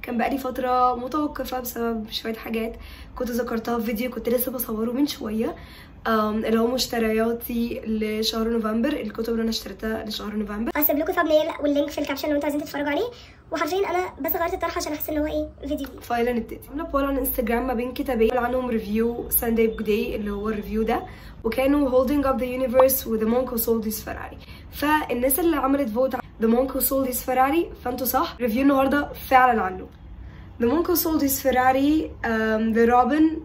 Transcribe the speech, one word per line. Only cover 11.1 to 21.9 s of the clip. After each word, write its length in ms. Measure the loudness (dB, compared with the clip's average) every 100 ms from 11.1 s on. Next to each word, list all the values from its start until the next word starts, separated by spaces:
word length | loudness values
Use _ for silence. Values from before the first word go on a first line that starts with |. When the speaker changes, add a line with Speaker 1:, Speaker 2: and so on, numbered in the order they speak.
Speaker 2:
ثامبنيل 340 | 0 4 4 2 -2
واللينك 280 | 0 0 0
في 80 | -4
الكابشن 300 | -6 -4 0
لو 60 |
انتوا 140 | 0 0
عايزين 140 | -4
تتفرجوا 280 | -6 -4 -2
عليه. 200 | -2 -4 -6 -20 -20 -8
وحرفيًا 380 | -2 0 0 0
انا 220 | 0 -2 -4
بس 160 | -4 -2
غيرت 180 | -2
الطرحة 240 | -2 -4 -4
عشان 140 | -4
احس 180 | -6 -4
ان 80 | -2
هو 80 | 0
ايه، 220 | -2 -4 -8
فيديو 160 | -6 -4
جديد. 240 | -6 -12
Speaker 1:
فيلا 320 | -4 0 0
نبتدي. 280 | 0 -4 -10 -10
عاملة 140 | -8
بول 200 | -2 0
على 140 | 0 0
انستجرام 480 | -2 -2 0 0 0
ما 80 |
بين 180 | -2 -4
كتابين 380 | -4 -2 2 2
عاملة 160 | 2 0
عنهم 240 | -2 0
ريفيو 580 | -2 -2 0 0 -2 -2
Sunday 480 | -2 0 4 2 2
Book 60 |
Day 60 | 0
اللي 420 | 0 0 -4 -4
هو 180 | -4 -4
الريفيو 340 | -4 -4 -2
ده، 200 | 0 0 -4 -14 -18 -6
وكانوا 460 | -4 0 2 4 4